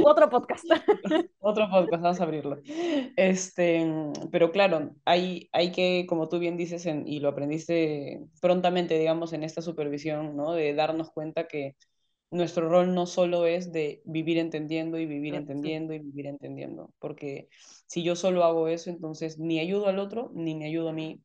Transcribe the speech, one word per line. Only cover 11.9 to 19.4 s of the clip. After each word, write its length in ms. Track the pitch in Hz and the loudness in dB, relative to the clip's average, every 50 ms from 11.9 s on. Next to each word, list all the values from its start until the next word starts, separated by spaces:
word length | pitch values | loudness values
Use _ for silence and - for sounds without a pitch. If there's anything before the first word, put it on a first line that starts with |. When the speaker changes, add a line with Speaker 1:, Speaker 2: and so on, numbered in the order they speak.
| _ _ _ _ _ _ _ - | _ _ _ _ _ _ _ -8
Speaker 2:
nuestro 380 | - 175 180 160 170 180 165 160 | -2 -2 -2 0 0 -2 0 4
rol 260 | 170 180 180 180 185 | 4 4 6 4 2
no 100 | 180 175 | 0 0
solo 400 | 180 - - 180 175 175 175 175 | -2 0 0 2 2 2 2 2
es 260 | 165 170 180 180 180 165 | 2 2 0 -4 -4 -4
de 280 | 160 156 147 139 - - | -4 -4 -4 -6 -10 -12
vivir 320 | - 156 160 160 156 165 | -6 -6 -4 -2 0 0
entendiendo 600 | 165 165 165 160 156 156 151 160 160 160 165 165 | 0 0 0 -2 -4 -4 -2 -4 -4 -2 -2 -4
y 80 | 165 165 | -4 -4
vivir 280 | 156 147 143 147 151 143 | -4 -4 -6 -4 -4 -4
Speaker 1:
Claro, 120 | 151 147 | -6 -6
sí. 40 | - | -6
Speaker 2:
entendiendo 420 | 139 143 143 156 156 156 160 160 156 | -8 -6 -4 -4 -4 -4 -4 -6 -8
y 60 | 156 | -8
vivir 280 | 151 143 139 143 139 | -10 -10 -10 -10 -10
entendiendo, 640 | 143 143 143 139 139 139 135 143 143 - 160 - - _ _ | -10 -10 -10 -10 -12 -10 -10 -10 -12 -12 -12 -14 -18 _ _
porque 500 | - 151 147 - 147 143 139 143 - _ _ - - - - - _ | -12 -10 -10 -8 -10 -10 -10 -10 -12 _ _ -20 -20 -20 -20 -20 _
si 160 | - - 175 170 | -10 -6 -4 -2
yo 120 | 170 175 | -2 -2
solo 280 | 175 185 190 180 175 170 | 0 0 0 2 4 4
hago 220 | 165 165 165 160 160 | 4 4 4 2 0
eso, 200 | 165 170 170 185 | 0 -4 -4 -8
entonces 480 | 175 170 180 156 160 156 165 160 156 | -10 -8 -8 -10 -8 -8 -8 -8 -8
ni 220 | 151 | -6